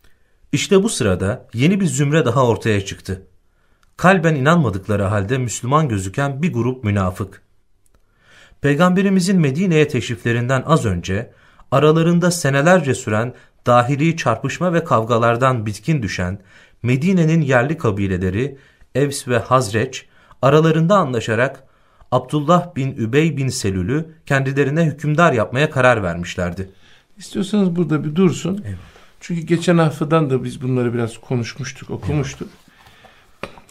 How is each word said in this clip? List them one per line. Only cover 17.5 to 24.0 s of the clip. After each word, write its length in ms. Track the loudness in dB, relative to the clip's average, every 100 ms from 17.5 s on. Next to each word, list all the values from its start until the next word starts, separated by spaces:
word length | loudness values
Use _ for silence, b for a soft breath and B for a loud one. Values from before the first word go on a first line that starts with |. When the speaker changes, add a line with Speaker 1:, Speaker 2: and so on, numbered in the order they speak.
| 2 0 0
Speaker 1:
kabileleri 800 | -2 0 -2 0 -2 -2 -4 -8 B B B -2
Evs 320 | -2 -2 -2
ve 100 | -2
Hazreç 680 | 2 0 0 -2 -2 -6 -18 b b b
aralarında 560 | 2 4 4 2 4 2
anlaşarak 680 | 2 -2 -2 0 0 -4 -20 b b b b
Abdullah 640 | -2 0 -2 2 2 0 -6
bin 200 | -6 -4
Übey 420 | -2 0 0 0
bin 100 | -4
Selül'ü 640 | -4 -4 -2 -2 -2